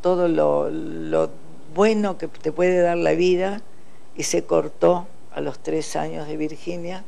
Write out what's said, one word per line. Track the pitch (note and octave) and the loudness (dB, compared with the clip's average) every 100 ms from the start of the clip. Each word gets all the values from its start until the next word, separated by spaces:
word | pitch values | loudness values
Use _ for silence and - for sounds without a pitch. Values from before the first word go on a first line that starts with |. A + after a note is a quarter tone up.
todo | F3+ F3+ F3 | 2 4 4
lo, | D#3 D3+ D3 D3 | 4 4 4 0
lo | D#3 D#3 E3 A2+ D#2+ D#2+ - - - - | -4 -6 -6 0 2 0 -2 -8 -8 -6
bueno | E3+ G#3+ G#3+ G#3 F3+ | 2 4 4 0 -2
que | D#3+ | -6
te | - D#3 | -4 -4
puede | D3 F3+ F3+ | 2 4 6
dar | F3 E3+ | 4 4
la | D#3+ | 2
vida, | D#3+ F3+ F3+ F#3+ G#3 - - - - - - | 4 4 4 2 -2 -8 -8 -8 -10 -10 -6
y | |
se | D3 F3 | -2 -2
cortó | - E3 D3+ - E3+ F3 F#3 - - | 2 0 0 2 4 4 0 -8 -8
a | - | -6
los | D3 - | -6 -6
tres | - D#3+ D3+ D#3+ | -4 -2 -2 -4
años | D#3 D#3+ D3+ | -4 -4 -6
de | D3+ | -4
Virginia. | D#3 D#3+ - F3 E3+ F#3 | -4 -4 -6 -6 -6 -8